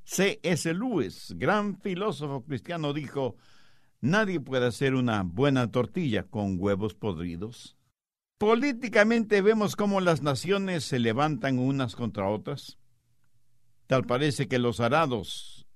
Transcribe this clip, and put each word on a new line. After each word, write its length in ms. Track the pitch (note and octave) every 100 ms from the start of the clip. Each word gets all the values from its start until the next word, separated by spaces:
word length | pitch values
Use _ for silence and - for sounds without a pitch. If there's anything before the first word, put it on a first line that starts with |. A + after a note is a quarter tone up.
C 360 | - - G3 -
S 300 | E3 E3 E3
Lewis, 600 | E3+ B3+ F#3 F#2+ - - F2
gran 420 | C3 G#3 G#3 F#3+
filósofo 640 | G#3 F3+ G#3+ C#3 D3 C#3
cristiano, 500 | C3 C3 - E3+ D3
dijo: 420 | C#3+ C3+ C#3 B2+ - - - - - _ _
"Nadie 380 | A#2 G3+ G#3+ E3+
puede 280 | B2+ C3 B2
hacer 280 | G#2 C3+ C3
una 280 | B2 G#2+
buena 480 | F#2 F2+ C#3+ C3 A2+
tortilla 520 | B2+ A2 F#3 D3+ G2+
con 320 | - A2 G2+ F2+
huevos 360 | G2+ G2 G#2+ -
podridos". 840 | A2 E2 F2 E2+ G#2+ - - _ _ _ _ _ _ -
Políticamente 1040 | G#3 A#3 C#4+ A#3 A#3+ G#3+ G#3+ A#3 G#3+ G#3
vemos 340 | G3 A3 G3 -
cómo 260 | G#3 G3
las 200 | F3+ D3+
naciones 640 | C#3+ C3 E3 G3+ F#3+ E3+
se 160 | - C3
levantan 580 | A#2 A2+ D3+ C3 C3+ B2+
unas 380 | B2+ C#3 B2 -
contra 320 | A#2 G2+ G2
otras. 520 | G#2+ - C#3+ - - - _ _ _ - - - - - - -
Tal 180 | C3 -
parece 420 | B2 D3+ - C3+
que 120 | B2+
los 200 | A#2+ G#2+
arados 880 | A#2 D3+ D#3 A#2 E2 - - - -